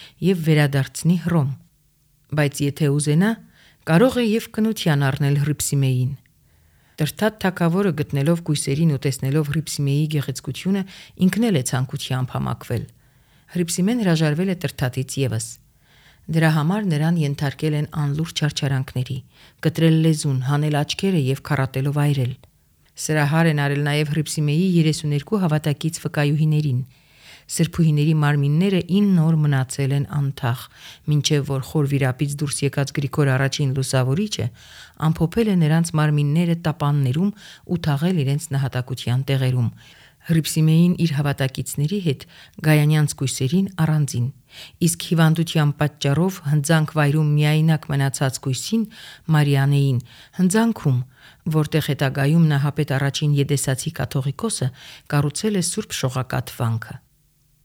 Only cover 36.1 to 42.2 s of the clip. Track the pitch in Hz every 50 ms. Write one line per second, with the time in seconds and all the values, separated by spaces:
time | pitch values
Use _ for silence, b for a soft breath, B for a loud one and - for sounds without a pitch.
36.1 | 151 147 147 143 147 165 175 170 170 170 170 160 151 - 147 143 147 147 139 123
37.1 | 127 160 190 208 202 B B B B B B B 180 165 - 160 139 135 156 180
38.1 | 190 165 135 131 143 151 - - 139 135 139 123 - 127 123 - 131 - - -
39.1 | 120 131 135 - 139 131 131 127 127 123 120 107 - B B B B B B B
40.1 | B B B - 165 165 147 - - 160 156 156 160 160 175 180 180 - 170 165
41.1 | 143 143 143 143 139 - 139 131 - - 127 - - - 143 151 202 208 180 160
42.1 | 131 -